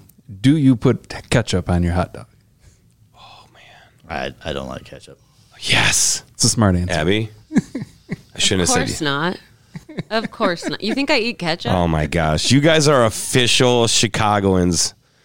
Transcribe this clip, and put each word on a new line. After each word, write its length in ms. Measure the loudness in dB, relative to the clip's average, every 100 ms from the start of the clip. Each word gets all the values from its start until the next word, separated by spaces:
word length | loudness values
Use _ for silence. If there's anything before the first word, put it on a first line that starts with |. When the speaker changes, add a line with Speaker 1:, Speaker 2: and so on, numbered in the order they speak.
| -6 _ -20 -2
Speaker 1:
Do 160 | 2 4
you 220 | 4 4
put 320 | 2 0 -4 -14 -2
ketchup 400 | -2 0 -2 0
on 140 | 0
your 80 | 0
hot 220 | 0 -4
dog? 140 | -8 -20 _ _ _ -20 _ _ _ _ _
Speaker 2:
Oh, 300 | -20 -20 -20
man. 800 | _ -20 -20 -20 _ -12 -8 -8 -10
Speaker 3:
I, 60 | -8
I 40 |
don't 140 | -8 -8
like 160 | -12 -16
ketchup. 340 | -20 -20 -20 _ _ _ -10
Speaker 2:
Yes. 640 | -2 0 0 0 0 -2 -8
Speaker 1:
It's 120 | -4 -2
a 40 |
smart 260 | 2 2 2
answer. 160 | 0
Speaker 2:
Abby, 360 | -2 0 0 -2 -12
Speaker 1:
<laughs> 140 | -4 -2 -2 -6 -12 -16 -14 -14 -12 -2
Speaker 2:
I 40 |
shouldn't 300 | 0 0 0
Speaker 4:
Of 60 | 0
Speaker 2:
have 120 | -2
said 0 |
Speaker 4:
course 140 | -4
Speaker 2:
you. 40 | -4
Speaker 4:
not. 340 | -2 -4 -6 -14 _ _ -20 -16 -14 -6
Of 220 | -6 -6
course 340 | -4 -4 -4 -6
not. 120 | -6
You 120 | -4 -2
think 160 | 0
I 60 | 0
eat 180 | -2 -6
ketchup? 360 | -6 -4 -2
Speaker 2:
Oh, 140 | 0 0
my 180 | 0 -2
gosh. 420 | 0 0 0 2
You 100 | 4
guys 260 | 4 4 4
are 160 | 4 2
official 840 | 0 -2 0 2 2 4 4 2
Chicagoans. 1080 | 2 0 0 0 2 4 4 2 0 -2 -8 _ _